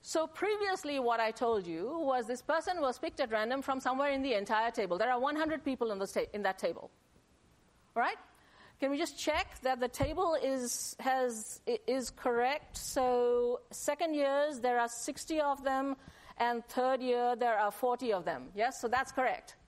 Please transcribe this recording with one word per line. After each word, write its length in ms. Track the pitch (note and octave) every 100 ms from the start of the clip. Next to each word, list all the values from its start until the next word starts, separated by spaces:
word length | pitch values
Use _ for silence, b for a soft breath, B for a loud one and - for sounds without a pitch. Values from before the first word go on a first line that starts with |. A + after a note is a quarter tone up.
So 260 | - E4 D#4+
previously 720 | - G4 G#4+ G4+ C4+ D4 C#4+
what 200 | A#3+ A#3
I 120 | A3
told 340 | A3 A#3+ A3+ F3
you 200 | E3 G3+ E4
was 280 | C#4+ B3+ A3
this 140 | B3
person 360 | - D#4 D#4+ F4+
was 200 | C#4 B3
picked 200 | E4 -
at 120 | B3+
random 320 | G#3+ A3 C4+
from 160 | C4+ C4+
somewhere 320 | C4 C4 C#4+
in 100 | C4+
the 120 | C4+
entire 360 | G#3+ G3+ A3 A3+
table. 300 | A#3 G3 F3
There 120 | A#3
are 80 | B3
one 160 | C4 D4+
hundred 280 | D#4+ D#4
people 280 | - C4 A#3
in 60 | G3
the 80 | F#3+
sta-, 240 | - D#3+
in 100 | G#3
that 160 | G3 F#3+
table. 320 | F#3 - - _ _ - _ _ _ _ _ _ _ -
Right? 220 | C4+ A4 - - B B B B
Can 120 | C4+
we 60 | C#4+
just 200 | E4 -
check 300 | - D4+ G4 -
that 160 | C4 C4
the 80 | B3
table 480 | - C#4+ D#4+ F#4 D#4+
is, 600 | C4+ C4+ B3 - - -
has, 600 | B3+ C4 B3+ A3 A3 - -
i-, 120 | A#3+ -
is 240 | C4 A#3
correct? 680 | - C4+ A#3+ B3 D4 - -
So 840 | - - B3+ B3 A#3+ A#3+ A#3+ B3 -
second 420 | - - D4 E4+
years, 460 | D4+ C#4 C#4 D4 C#4
there 200 | B3 A#3+
are 100 | A#3
sixty 500 | - - C#4 - D#4+
of 240 | C#4+ C4+
them, 320 | C4+ C4+ C#4 C4+ B B B B
and 260 | A#3+ A#3 A3+
third 360 | - B3+ C4
year, 340 | B3+ A#3+ A#3+ B3
there 220 | A#3+ G#3+
are 140 | G#3
forty 420 | G3+ B3+ A#3+ B3+
of 120 | G3 F3
them. 240 | D3 C3
Yes? 260 | G3 A#3 C4
So 80 | A#3+
that's 240 | A#3+ C4+
correct. 440 | - B3+ E3 - -